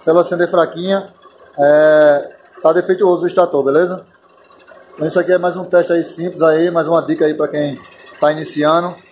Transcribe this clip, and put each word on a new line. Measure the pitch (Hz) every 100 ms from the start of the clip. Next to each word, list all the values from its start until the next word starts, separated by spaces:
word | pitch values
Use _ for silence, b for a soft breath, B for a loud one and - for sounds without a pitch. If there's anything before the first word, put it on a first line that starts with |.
se | -
ela | 165
acender | 170 175 175
fraquinha, | 180 165 165 185 196 190 _ - _ - -
é, | 143 151 156 151 151 143 - - _ -
tá | 160
defeituoso | 165 175 185 196 175
o | 175
estator, | 180 175 143
beleza? | 135 143 180 185 - _ _ _ _ _ _ - -
Então | - 156
isso | 180
aqui | 175
é | 180
mais | 175 175
um |
teste | 180 180 170
aí | 170
simples | 160 - 175 175
aí, | 160 156 175
mais | 170 156
uma | 165
dica | 135 160 156
aí | 147
pra | 151
quem | 147 147 131 - - - -
tá | 147
iniciando | 151 151 147 147 165 175 170 _